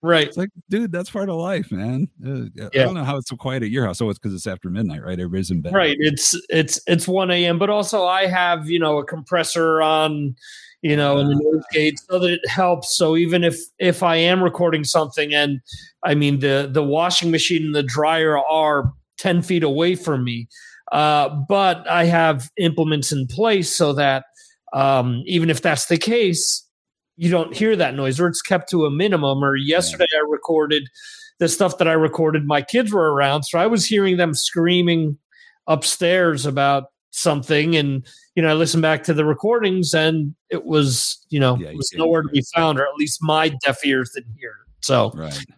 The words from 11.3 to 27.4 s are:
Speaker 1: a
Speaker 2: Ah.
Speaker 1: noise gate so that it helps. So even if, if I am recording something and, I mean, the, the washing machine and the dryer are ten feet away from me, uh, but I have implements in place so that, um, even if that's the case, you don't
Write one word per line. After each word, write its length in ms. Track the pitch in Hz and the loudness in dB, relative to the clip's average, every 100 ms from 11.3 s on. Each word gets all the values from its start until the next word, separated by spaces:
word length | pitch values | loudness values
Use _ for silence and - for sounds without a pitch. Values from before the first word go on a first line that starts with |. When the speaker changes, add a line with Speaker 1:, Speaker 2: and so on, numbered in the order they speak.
Speaker 1:
a 40 | 143 | 2
Speaker 2:
Ah. 20 | |
Speaker 1:
noise 240 | 151 160 156 | 2 0 0
gate 260 | 160 151 143 _ | 0 0 -2 _
so 80 | 185 | 0
that 120 | 180 | 0
it 160 | 175 - | -2 -4
helps. 480 | - 185 170 - - | 0 2 0 -2 0
So 200 | 165 160 | 2 2
even 280 | 170 175 | 2 2
if, 140 | 170 165 - _ | 0 -2 -12 _
if 240 | 185 170 | 0 2
I 140 | 175 165 | 2 2
am 260 | 170 185 | 4 4
recording 420 | 180 175 175 156 | 2 2 0 0
something 480 | 143 170 151 - 147 | 0 0 0 -4 -2
and, 260 | 147 143 139 - - - _ | 0 0 -2 -6 -18 -18 _
I 120 | - | -2
mean, 260 | 147 143 139 | 2 2 2
the, 280 | 139 139 139 | 2 0 0
the 120 | 135 | -2
washing 480 | 143 147 175 175 170 | 0 0 0 0 0
machine 340 | 165 - 170 | 0 0 0
and 100 | 156 | 0
the 80 | 151 | -2
dryer 560 | 143 123 151 165 156 147 | -2 0 0 2 2 0
are 540 | 139 156 156 147 123 - _ - | 0 0 2 2 -2 -6 _ -6
ten 240 | 196 175 | 0 0
feet 220 | - 180 | 0 0
away 320 | 160 139 170 | 0 0 0
from 280 | 180 180 139 | 0 -2 -2
me, 240 | 123 117 117 - - - - | -2 -6 -10 -18 -20 -20 -4
uh, 380 | - 151 147 139 147 139 | 0 2 2 0 -2 0
but 400 | 202 190 170 165 | 2 2 0 0
I 160 | 170 | 2
have 460 | 170 170 165 143 127 - | 4 4 2 0 -4 -2
implements 520 | 175 160 156 151 131 | -2 0 0 0 -2
in 140 | 147 127 | -4 -4
place 480 | 127 226 202 170 | -2 0 2 0
so 200 | - 156 | 0 0
that, 300 | 139 143 135 - _ - _ - | 2 0 0 -6 _ -20 _ -8
um, 480 | 139 139 135 123 120 | 0 2 2 0 -2
even 240 | - 180 165 | -2 0 2
if 140 | 156 | 0
that's 240 | 170 151 - | 0 -2 0
the 100 | 170 | 0
case, 640 | 208 233 202 165 - - _ _ _ _ _ _ | 2 2 2 0 -2 -4 _ _ _ _ _ _
you 140 | 170 | 0
don't 260 | 175 | 2